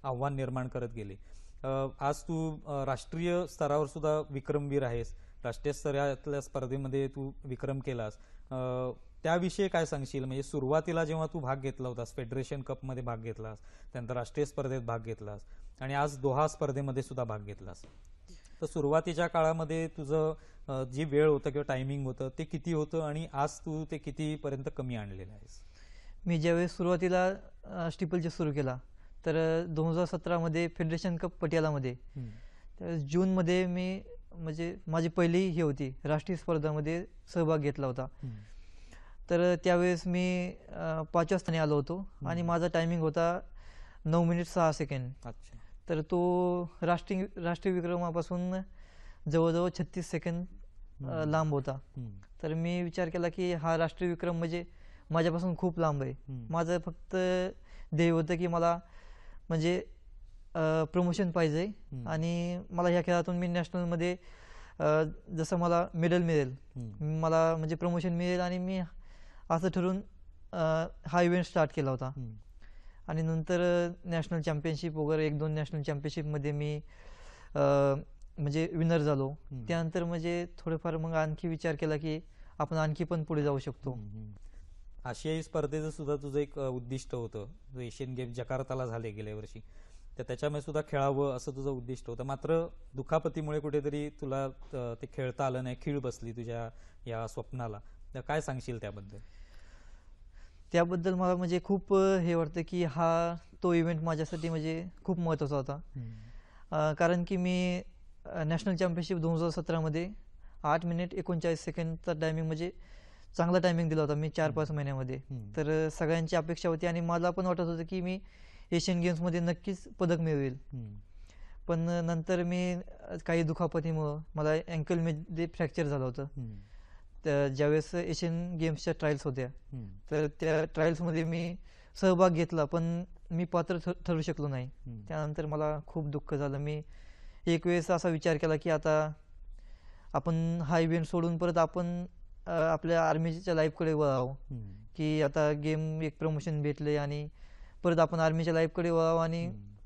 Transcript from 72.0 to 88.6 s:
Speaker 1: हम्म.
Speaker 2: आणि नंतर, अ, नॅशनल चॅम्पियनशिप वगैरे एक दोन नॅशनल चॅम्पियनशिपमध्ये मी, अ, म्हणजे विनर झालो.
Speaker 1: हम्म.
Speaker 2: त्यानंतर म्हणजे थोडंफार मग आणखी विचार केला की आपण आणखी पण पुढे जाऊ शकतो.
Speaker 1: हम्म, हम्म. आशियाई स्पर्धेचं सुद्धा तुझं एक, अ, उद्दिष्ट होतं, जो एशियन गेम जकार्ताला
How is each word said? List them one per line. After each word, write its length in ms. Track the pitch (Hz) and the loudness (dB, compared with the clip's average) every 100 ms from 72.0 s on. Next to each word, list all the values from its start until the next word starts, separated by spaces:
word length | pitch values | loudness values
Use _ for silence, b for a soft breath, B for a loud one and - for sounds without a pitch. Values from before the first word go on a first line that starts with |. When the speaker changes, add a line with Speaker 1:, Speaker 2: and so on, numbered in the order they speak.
| 131 | -4
Speaker 1:
हम्म. 280 | 135 120 107 - - b b b b - | -6 -8 -10 -14 -16 b b b b -4
Speaker 2:
आणि 160 | 156 | 0
नंतर, 380 | 160 160 156 180 | 2 2 2 4
अ, 480 | 180 175 175 180 180 | 6 4 2 -2 -2
नॅशनल 320 | 165 151 170 | -2 0 0
चॅम्पियनशिप 560 | 156 151 165 151 170 156 | 0 0 0 -2 -2 0
वगैरे 300 | 147 156 156 | 2 2 2
एक 120 | 147 | 2
दोन 120 | 156 | 0
नॅशनल 320 | 156 147 156 | 0 -2 -2
चॅम्पियनशिपमध्ये 680 | 143 143 147 170 151 151 143 | -2 -2 -2 -4 -2 -2 0
मी, 240 | 147 147 151 - B B B B B B | 0 -2 -4 -8 B B B B B B
अ, 40 | 147 143 143 139 139 - - - - | 2 6 6 6 4 -2 -14 -12 -4
म्हणजे 300 | 147 151 165 | 0 2 0
विनर 260 | 170 165 165 | 2 4 4
झालो. 320 | 147 139 135 | 4 4 0
Speaker 1:
हम्म. 340 | 147 - 131 113 | -4 -10 -8 -2
Speaker 2:
त्यानंतर 360 | 170 165 175 | 0 0 0
म्हणजे 420 | 170 170 170 170 175 - | 0 0 0 0 -2 -6
थोडंफार 380 | 165 160 170 160 | -4 -2 -2 -2
मग 160 | 165 | 0
आणखी 360 | 160 156 151 175 | 2 2 0 -2
विचार 260 | 160 170 | -2 -2
केला 220 | 147 160 151 | 0 0 0
की 240 | 156 156 - b b b | 0 -4 -6 b b b
आपण 180 | 151 160 | -2 2
आणखी 280 | 156 151 | 2 2
पण 180 | 165 170 | 0 -2
पुढे 200 | 151 156 | 0 2
जाऊ 160 | 147 139 | 2 2
शकतो. 340 | 139 - 139 | -2 -6 -6
Speaker 1:
हम्म, 180 | 120 104 | -6 -8
हम्म. 220 | 104 107 98 - b b b b - | -10 -12 -12 -16 b b b b -12
आशियाई 380 | 127 117 156 160 | -8 -6 -2 -2
स्पर्धेचं 480 | 156 160 147 156 156 | -2 -2 -2 -2 -4
सुद्धा 260 | 156 143 147 | -4 -4 -4
तुझं 220 | 143 139 | -2 -2
एक, 200 | 143 143 | -2 -2
अ, 100 | 135 | -4
उद्दिष्ट 460 | 123 120 131 - | -4 -4 -6 -4
होतं, 320 | 123 113 107 101 - - | -6 -6 -8 -10 -14 -14
जो 60 | 131 | -10
एशियन 340 | 120 - 127 | -10 -8 -8
गेम 180 | 127 127 | -6 -6
जकार्ताला 540 | 120 120 131 | -6 -4 -4